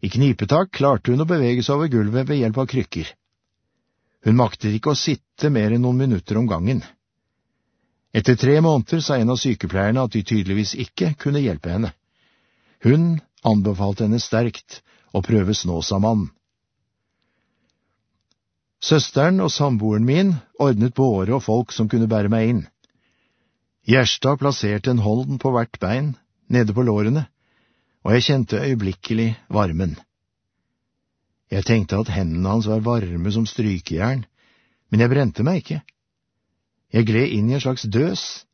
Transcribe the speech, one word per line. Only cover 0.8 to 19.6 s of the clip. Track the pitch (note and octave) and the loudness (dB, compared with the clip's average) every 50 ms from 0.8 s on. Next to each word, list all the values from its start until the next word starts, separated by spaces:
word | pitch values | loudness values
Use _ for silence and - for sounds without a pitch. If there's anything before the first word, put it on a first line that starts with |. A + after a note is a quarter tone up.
| C3+ C#3+ C3+ G#2+ - - B2 | 2 2 2 2 0 0 0
hun | C3+ | 0
å | D#3+ D#3+ | 0 0
bevege | F3+ D#3+ C3+ A#2+ B2 B2 A#2 | 0 0 2 0 0 0 0
seg | - C#3 D3 | -2 -2 -2
over | D#3+ D#3+ B2+ | 0 0 0
gulvet | A#2 G#2 G2+ A2 B2+ C3 C3 | 0 0 0 -2 -2 -2 -2
ved | D3 C#3+ | -2 0
hjelp | A#2+ A2+ G#2+ C3+ | 0 -2 -2 -2
av | C3+ A#2+ - | -4 -2 -2
krykker. | B2+ G#2+ - - E2+ D#2+ - - _ _ _ _ _ _ _ _ _ _ _ _ _ _ _ _ _ _ _ _ _ _ | -4 -4 -4 -6 -10 -10 -10 -12 _ _ _ _ _ _ _ _ _ _ _ _ _ _ _ _ _ _ _ _ _ _
Hun | A2+ A2 B2 | 4 4 4
maktet | A#2+ A2+ - - - G#2+ G#2 | 4 2 0 -4 -4 -2 -2
ikke | G#2+ - D3+ D3 | -2 -2 -2 -2
å | - | -2
sitte | - - D3 - _ _ _ _ - D3+ C#3+ | 0 -2 -4 -4 _ _ _ _ -2 0 2
mer | A#2 G#2 G#2 A2+ | 2 2 2 2
enn | A#2+ B2 | 2 2
noen | B2 B2 B2+ | 0 0 0
minutter | C3+ C3+ A#2 F#2 - - G#2 A2 | 2 0 0 -2 -2 -2 -2 0
om | A#2+ A#2 | 0 0
gangen. | G2 E2 F2 G#2+ C3+ - - - - _ _ _ _ _ _ _ _ _ _ _ _ _ _ _ _ _ _ _ _ _ _ _ | -2 -2 -2 -2 -2 -2 -6 -8 -20 _ _ _ _ _ _ _ _ _ _ _ _ _ _ _ _ _ _ _ _ _ _ _
Etter | _ A2+ - - B2+ | _ 0 4 4 2
tre | A2 - B2+ C#3+ D3+ D#3 | 4 4 4 4 4 4
måneder | E3 D#3 C#3 A2 - - E3 D3+ | 4 2 2 0 -2 -4 -4 -2
sa | - D3 B2+ | -2 0 0
en | A2+ A#2 | 0 0
av | B2+ A#2 | 0 0
sykepleierne | - C#3 A#2 - - E2+ E2 F#2+ G2 G#2 A2+ C3 C3 | -2 -2 -2 -2 -4 -4 -2 0 0 0 0 0 -2
at | A2 - A2+ | -2 -2 -4
de | F#2+ | -4
tydeligvis | - A#2 G#2+ F#2+ F#2 G2 G#2 G#2+ G2 - - B2 | 0 -2 -2 0 0 0 -2 -2 -4 -4 -8 -10
ikke | - _ - F#3 E3+ D3 _ | -10 _ -4 -2 -2 -2 _
kunne | - C#3+ C#3+ D3 | -4 -2 -2 0
hjelpe | C#3+ A#2+ E2+ D2 - E2 | 0 -2 -4 -4 -6 -6
henne. | F2 G2+ A2+ F2 - _ _ _ _ _ _ _ _ _ _ _ _ _ _ _ _ _ | -4 -4 -4 -4 -6 _ _ _ _ _ _ _ _ _ _ _ _ _ _ _ _ _
Hun | - A2 C3 D#3 E3+ E3+ E3 D#3 - _ _ _ _ A2+ | 2 4 4 4 4 2 0 -2 -6 _ _ _ _ 2
anbefalte | A2 G#2+ F#2+ G#2+ G2+ F2+ G2+ G2 G2 - A2+ G#2 | 2 2 2 0 -2 -2 -2 -4 -2 -2 0 0
henne | A2 A#2 | 0 -2
sterkt | - - - A2+ A#2 A#2 G#2+ - - _ - - _ _ _ _ _ _ - | -2 -2 -2 0 0 -2 -4 -10 -18 _ -20 -20 _ _ _ _ _ _ -4
å | - F2+ | -4 -2
prøve | - A#2 G#2+ F#2+ F#2 G#2+ | 2 2 2 2 2 0
Snåsamannen. | - - F2 F2 E2 E2 - G#2 F#2+ G2+ A2 A2+ G#2+ F#2+ C#2 _ _ _ _ _ _ _ _ _ _ _ _ _ _ _ _ _ _ _ _ _ _ _ _ _ _ _ _ _ _ _ _ _ _ _ _ _ _ _ _ _ _ _ _ _ _ _ _ _ _ | -2 -2 -4 -4 -4 -4 -2 -2 0 0 2 0 0 -2 -4 _ _ _ _ _ _ _ _ _ _ _ _ _ _ _ _ _ _ _ _ _ _ _ _ _ _ _ _ _ _ _ _ _ _ _ _ _ _ _ _ _ _ _ _ _ _ _ _ _ _
Søsteren | - - D#3 D#3 - - - C#3 C#3 E3+ F#3 F#3+ F#3 | 0 2 2 2 2 0 0 0 2 2 2 2 0
og | D#3+ - | -2 -2
samboeren | - | 0